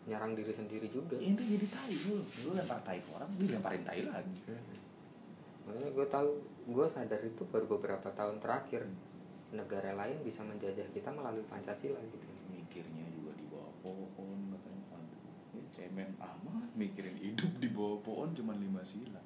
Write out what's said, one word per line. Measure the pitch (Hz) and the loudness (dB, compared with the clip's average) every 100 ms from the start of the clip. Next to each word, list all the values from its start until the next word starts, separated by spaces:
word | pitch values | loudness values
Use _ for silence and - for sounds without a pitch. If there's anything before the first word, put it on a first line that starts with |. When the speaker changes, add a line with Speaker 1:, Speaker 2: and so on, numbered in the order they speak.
Speaker 1:
nyerang | - 107 110 | -2 0 2
diri | 110 107 | 2 2
sendiri | 110 107 107 110 | 0 0 0 0
juga. | 127 170 123 | 0 0 2
Speaker 2:
Ya, | 185 | 6
intinya | 214 233 | 6 8
jadi | 208 202 | 6 4
tai | 254 262 156 | 0 0 2
lu. | 175 208 - 120 | 4 2 2 -2
Lu | 135 | 0
lempar | 185 135 - | 2 2 0
tai | - 87 | 0 -2
ke | - | -2
orang, | - 156 196 | -6 -2 4
dilemparin | 196 110 95 92 | 4 4 2 0
tai | 85 87 | 0 0
lagi. | - 95 95 92 | 0 0 -2 -6
Speaker 1:
Hmm. | - 113 - - - - - - - - - - | -6 -6 -6 -12 -12 -16 -16 -16 -14 -14 -14 -12
Makanya | - 110 143 | -6 -2 0
gua | 135 139 | 4 6
tahu, | 139 147 147 - - - | 6 6 4 0 -8 0
gua | 120 160 | 6 6
sadar | 143 110 107 | 6 2 2
itu | 113 - - | 2 -2 2
baru | 113 110 | 4 6
beberapa | 104 104 98 98 | 4 4 0 0
tahun | 98 104 107 | 0 2 2
terakhir. | 113 131 - 120 | 2 2 2 -2
Speaker 2:
Hmm. | 95 92 - - - - - | -2 -6 -10 -12 -12 -14 -6
Speaker 1:
Negara | 107 98 98 95 98 | -4 0 0 2 0
lain | 107 147 | 0 0
bisa | 123 104 | -2 -2
menjajah | 107 104 98 98 - | -4 -2 0 0 0
kita | 104 - | -2 -2
melalui | 147 123 110 | -2 0 0
Pancasila | 107 104 101 - 139 127 113 | -2 -4 -2 -2 0 0 -2
gitu. | - - - - | -8 -10 -10 -8
Speaker 2:
Mikirnya | 90 82 87 80 80 82 | -8 -8 -8 -6 -6 -6
juga | 80 76 | -6 -6
di | - 78 | -6 -8
bawah | 73 73 - | -8 -8 -8
pohon | 92 95 95 - 98 196 - | -6 -4 -6 -6 -6 -4 -4
katanya. | - - 196 - | -4 -6 -8 -8
Aduh, | - 82 - - - - | -10 -10 -10 -12 -12 -10
ya | - - | -8 -8
cemen | - 90 95 95 | -8 -4 -2 -2
amat | 95 - - - 226 - | -4 -6 -6 -4 -2 -2
mikirin | 113 98 98 95 - | 0 0 0 -4 -2
hidup | 101 113 170 123 | -2 2 2 4
di | 123 | 0
bawah | 101 104 104 | 2 2 2
pohon | 110 107 156 | 0 0 0
cuma | 165 110 | 0 0
lima | 101 98 95 | 0 0 0
sila. | 92 107 123 95 | -2 -6 -6 -10